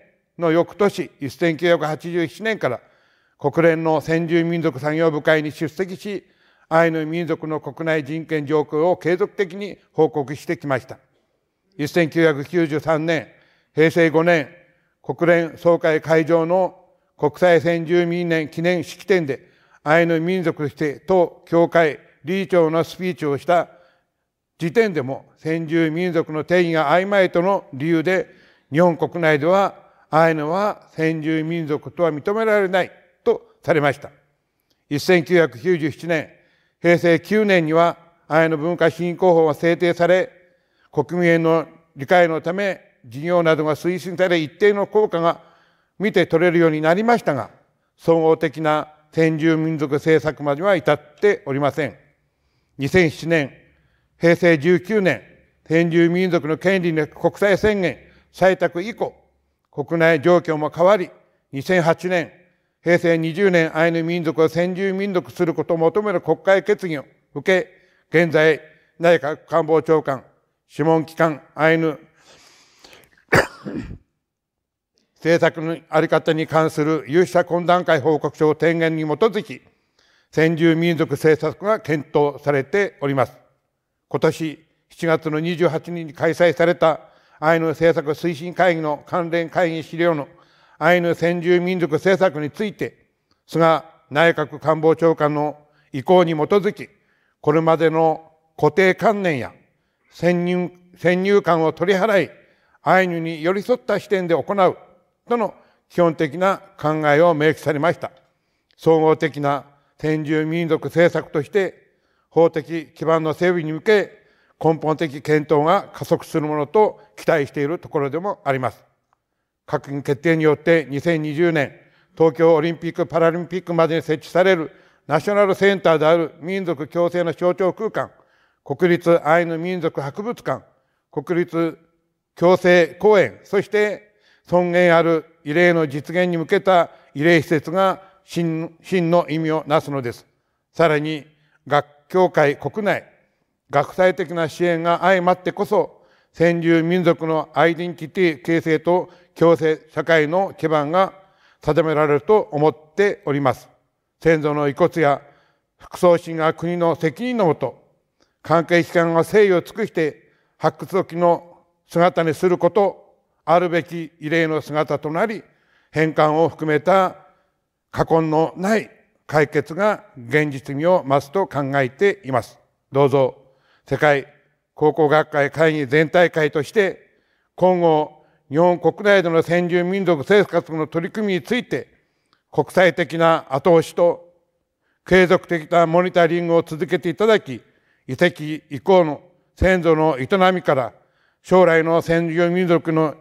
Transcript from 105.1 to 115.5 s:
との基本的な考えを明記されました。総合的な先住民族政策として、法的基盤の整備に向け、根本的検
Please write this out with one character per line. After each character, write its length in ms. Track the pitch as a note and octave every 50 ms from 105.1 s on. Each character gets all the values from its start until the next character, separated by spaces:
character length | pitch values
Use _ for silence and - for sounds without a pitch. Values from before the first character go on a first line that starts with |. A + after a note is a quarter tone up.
| _ _ _ -
と 100 | A#3+ A#3+
の 160 | G#3+ F3+ - _ _ _ _ _ _ _
基 120 | - F3
本 140 | F3 E3+ D#3
的 220 | - E3 C#3+ B2+ F3
な 240 | F#3 G3 F#3 - - - _ -
考 180 | - D3+ D#3 D#3 D3+ D3+
え 120 | C#3+ D3
を 120 | F3 F3 E3
明 200 | D3 D3+ D#3 C#3+
記 80 | -
さ 100 | - C#3+
れ 80 | D#3+ C#3
ま 120 | D3+ F3 -
し 60 | -
た。 120 | - G#2 _ _ _ _ _ _ _ _ _ _ _ _ _
総 240 | _ - D#3+ D#3+ D#3+
合 160 | D#3+ D#3 D#3
的 240 | D#3 E3 D3+ B2 D3
な 260 | C#3+ C#3+ C#3+ C3+ - _ _ _ _ _ _ _
先 280 | - D#3 D#3 D#3 D#3
住 200 | C#3+ D#3 D#3 D#3
民 220 | D#3 D#3+ E3+ E3+ D#3+
族 200 | D#3+ D3 C#3+ C#3
政 240 | - D#3+ - A3+
策 200 | - D#3+ C3+ -
と 100 | - D#3+ C#3
し 60 | -
て、 440 | - G3+ F#3+ E3+ - _ _ _ _ _ _ _ _ _ _ _
法 200 | - D#3+ E3+ E3
的 380 | - D#3+ C3+ C#3 E3 E3 D3 - _
基 120 | - D#3
盤 180 | D#3 E3 D#3+ D#3+
の 100 | D#3 C#3+
整 160 | - F3+ F3+
備 140 | F3+ F3 D#3
に 80 | D#3
向 100 | D#3 D#3
け、 300 | - A3 G#3+ G3+ E3 - - - _ _ _ _ _ _ _ -
根 140 | - D#3 D#3+
本 220 | C#3 D3+ D3+ D#3 -
的 240 | E3+ D3+ B2+ D3
検 300 | - D3+ D3+ D3+ D3 -